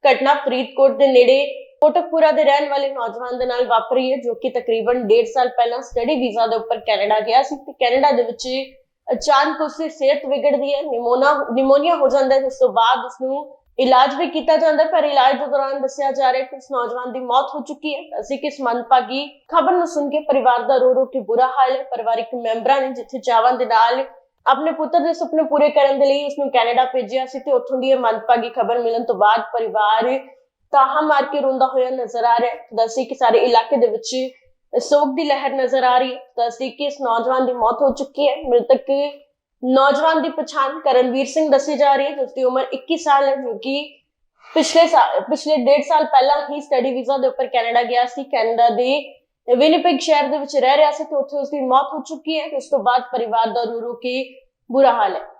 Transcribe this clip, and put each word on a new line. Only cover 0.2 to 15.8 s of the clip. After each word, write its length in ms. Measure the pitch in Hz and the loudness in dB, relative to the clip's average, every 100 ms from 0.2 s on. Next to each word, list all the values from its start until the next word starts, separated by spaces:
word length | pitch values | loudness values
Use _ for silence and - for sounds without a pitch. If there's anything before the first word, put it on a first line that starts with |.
| 269 | 2
ਫਰੀਦਕੋਟ 580 | 285 277 247 254 - 269 | 0 0 -4 -6 2 2
ਦੇ 160 | 226 277 | 4 4
ਨੇੜੇ 600 | 254 240 269 285 - - _ | 6 6 4 2 -6 -16 _
ਕੋਟਕਪੂਰਾ 500 | 302 320 349 320 320 | 2 2 -2 2 4
ਦੇ 120 | 302 | 4
ਰਹਿਣ 260 | 285 285 294 | 4 2 0
ਵਾਲੇ 200 | 277 277 | -2 -4
ਨੌਜਵਾਨ 500 | 269 233 233 247 247 | -4 -8 -8 -10 -6
ਦੇ 60 | 254 | -4
ਨਾਲ 220 | 247 247 | -2 0
ਵਾਪਰੀ 440 | 226 220 254 262 | 0 2 0 0
ਹੈ, 60 | 269 | -2
ਜੋ 160 | 233 | -4
ਕਿ 160 | 233 254 | -4 -4
ਤਕਰੀਬਨ 580 | 247 240 226 214 247 220 | -4 -2 -2 0 -2 2
ਡੇਢ 180 | 226 226 | 2 2
ਸਾਲ 240 | 269 247 | 0 -2
ਪਹਿਲਾਂ 320 | 247 240 240 | 0 -2 -2
ਸਟੱਡੀ 340 | 269 240 240 302 | -6 -4 -2 -2
ਵੀਜ਼ਾ 320 | 247 214 226 | -2 0 -2
ਦੇ 80 | 226 | -2
ਉੱਪਰ 240 | 226 226 | -4 -6
ਕੈਨੇਡਾ 400 | 226 202 208 214 | -2 -2 0 0
ਗਿਆ 240 | 220 240 | 2 2
ਸੀ 120 | 277 285 | 0 -6
ਤੇ 180 | - | -14
ਕੈਨੇਡਾ 380 | - 240 254 285 | -4 0 2 2
ਦੇ 120 | 247 | 2
ਵਿੱਚ 240 | 233 240 254 262 269 _ _ _ - | -2 -6 -8 -8 -8 _ _ _ -6
ਅਚਾਨਕ 500 | 254 - 285 302 311 | -4 2 2 2 -2
ਉਸ 160 | 311 - | -6 -6
ਦੀ 120 | 320 | -10
ਸਿਹਤ 360 | - 269 285 277 | -2 0 0 -2
ਵਿਗੜਦੀ 480 | 277 294 285 277 | -2 0 0 -2
ਹੈ, 80 | 277 | -4
ਨਿਮੋਨਾ-, 720 | 302 240 240 254 277 294 277 | -4 -4 0 2 2 2 -2
ਨਿਮੋਨੀਆ 420 | 240 269 277 311 330 | -2 2 4 2 2
ਹੋ 120 | 269 | 2
ਜਾਂਦਾ 280 | 269 262 269 | 2 2 2
ਹੈ, 40 | |
ਜਿਸ 200 | 269 262 | 0 0
ਤੋਂ 100 | 254 | 0
ਬਾਅਦ 360 | 208 233 254 254 | 2 2 2 -2
ਉਸ 80 | - | -8
ਨੂੰ 360 | 262 277 294 - _ - | -6 -6 -10 -20 _ -2
ਇਲਾਜ 360 | 254 247 269 277 | 2 4 4 0
ਵੀ 120 | 339 | -4
ਕੀਤਾ 300 | 311 320 311 | -2 2 2
ਜਾਂਦਾ 260 | 320 302 | 2 2
ਹੈ, 60 | 320 | 2
ਪਰ 140 | 330 | 2
ਇਲਾਜ 360 | 294 285 254 277 | 2 2 2 2
ਦੇ 60 | 285 | -2
ਦੌਰਾਨ 360 | 277 269 277 | -2 -2 -4